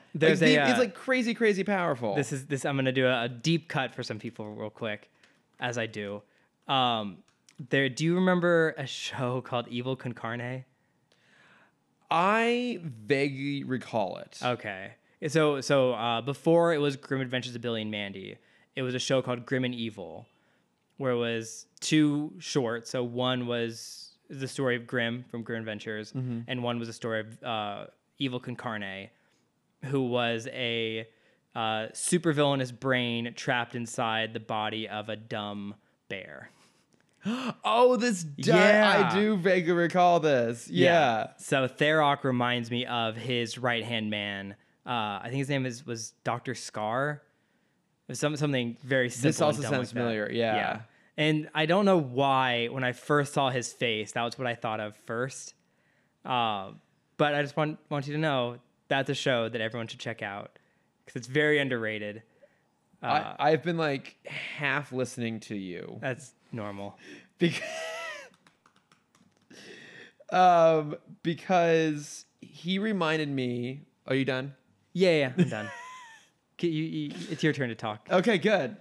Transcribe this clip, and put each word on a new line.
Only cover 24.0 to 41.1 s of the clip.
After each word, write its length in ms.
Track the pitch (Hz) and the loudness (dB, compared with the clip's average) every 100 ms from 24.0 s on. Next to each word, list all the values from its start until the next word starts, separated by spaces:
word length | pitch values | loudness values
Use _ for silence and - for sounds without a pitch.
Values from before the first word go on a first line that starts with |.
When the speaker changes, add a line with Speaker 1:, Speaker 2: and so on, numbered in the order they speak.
| - _ _ | -20 _ _
Speaker 1:
the 180 | 135 131 | -10 -8
story 280 | - 131 120 | -2 0 0
of 120 | 117 | -2
Grim 380 | 123 117 120 123 | -2 0 -2 -8
from 140 | 120 | -10
Grim 160 | 110 117 | -6 -6
Adventures, 540 | 110 104 117 107 107 | -6 -8 -8 -8 -8
Speaker 2:
Mm-hmm. 260 | 135 127 117 117 | -6 -4 -6 -6
Speaker 1:
and 160 | 127 | -4
one 160 | 120 120 | -2 -4
was 80 | 113 | -6
the 60 | |
story 260 | 110 117 110 | -8 -4 -4
of, 220 | 110 120 | -6 -10
uh, 420 | 127 110 104 101 98 _ _ _ | -6 -6 -6 -8 -14 _ _ _
Evil 220 | 135 123 | -4 -4
Con 160 | 127 120 | -8 -8
Carne. 540 | 123 107 98 95 95 _ _ _ _ _ _ _ 135 | -8 -6 -8 -10 -12 _ _ _ _ _ _ _ -4
Who 220 | 139 127 | -2 0
was 400 | 120 117 117 120 | 0 0 -2 -6
a, 600 | 127 120 117 113 113 113 _ _ _ _ 120 | -6 -4 -2 -2 -4 -10 _ _ _ _ -4
uh, 320 | 110 110 110 | -2 -2 -6
supervillainous 800 | - - 175 170 147 143 139 127 | -6 0 2 2 2 2 2 -2
brain 640 | 117 135 127 120 117 117 113 | -4 0 0 0 -2 -4 -6
trapped 400 | - 123 120 123 | -2 -2 -2 -6
inside 580 | 117 - 113 110 113 | -6 -2 0 0 -2
the 60 | 113 | -6
body 480 | 110 110 107 110 107 | -6 -4 -2 -4 -6
of 220 | 107 107 | -6 -6
a 60 | 107 | -10
dumb 600 | 113 110 104 101 101 104 _ _ _ | -8 -6 -6 -8 -10 -12 _ _ _
bear. 420 | 95 80 69 - _ _ _ _ _ _ _ 196 | -12 -12 -16 -18 _ _ _ _ _ _ _ -6
Speaker 2:
<gasps> 40 | 247 247 - - | -4 -6 -4 2
Oh, 320 | 226 254 247 | 6 6 6
this 260 | 240 180 | 2 0
does, 260 | 160 143 139 175 | -6 -2 6 8
I 440 | 208 208 208 175 | 8 8 6 6
Speaker 1:
Yeah. 140 | 131 | 4
Speaker 2:
do 220 | 196 214 202 | 4 4 4
vaguely 360 | 185 185 165 | 4 4 4
recall 460 | 170 170 180 175 170 | 2 2 6 6 6
this. 480 | 151 131 117 117 - | 6 4 2 -2 -2
Speaker 1:
Yeah. 220 | - 180 | 4 6
Speaker 2:
Yeah. 360 | 170 135 | 8 6